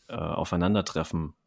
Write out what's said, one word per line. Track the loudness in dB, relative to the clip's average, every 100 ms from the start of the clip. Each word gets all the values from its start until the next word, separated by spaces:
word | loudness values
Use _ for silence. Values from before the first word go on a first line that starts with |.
| -10
äh, |
aufeinandertreffen, | -4 -2 -2 0 2 4 4 2 -2 -2 -2 -4 -8